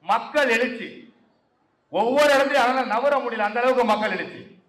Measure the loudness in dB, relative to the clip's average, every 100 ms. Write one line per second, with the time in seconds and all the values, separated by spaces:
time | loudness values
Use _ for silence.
0 | -2 -2 0 0 0 0 -2 -4 -14 -16
1 | -20 _ _ _ _ _ _ _ _ -2
2 | 0 4 4 4 2 2 2 0 -2 0
3 | 0 0 -2 -4 -4 0 0 2 2 0
4 | -2 -4 -8 -12 -20 -20